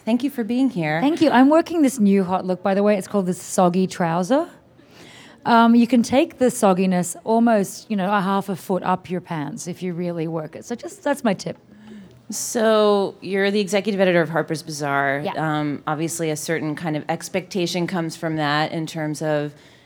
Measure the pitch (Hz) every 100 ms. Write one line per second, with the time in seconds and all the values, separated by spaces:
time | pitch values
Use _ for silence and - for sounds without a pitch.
0 | - 240 277 - 202 247 269 180 156 156
1 | 269 330 294 240 269 320 330 339 269 -
2 | 202 196 180 185 185 180 202 196 202 208
3 | - 208 185 175 - - 180 180 185 -
4 | 170 165 180 277 349 - _ _ _ -
5 | - - - - - 233 233 233 233 247
6 | 220 254 330 - 254 - 202 180 190 180
7 | 175 - - 226 233 214 190 - - 208
8 | 185 208 185 196 196 185 - 185 - 185
9 | - 180 175 165 147 - 170 - 180 170
10 | 175 170 160 160 156 107 - 240 339 -
11 | 285 285 233 185 - - _ - - 214
12 | 190 - - 208 - 240 220 214 208 202
13 | 196 - 175 196 202 208 185 196 196 196
14 | 190 175 156 165 180 156 - 147 147 139
15 | 139 139 151 - 156 151 147 143 - 151
16 | 160 - 165 151 - 160 156 151 170 151
17 | 143 170 - 190 180 202 170 180 170 185
18 | 165 - 165 156 147 147 160 170 156 165
19 | 151 147 156 151 147 143 - _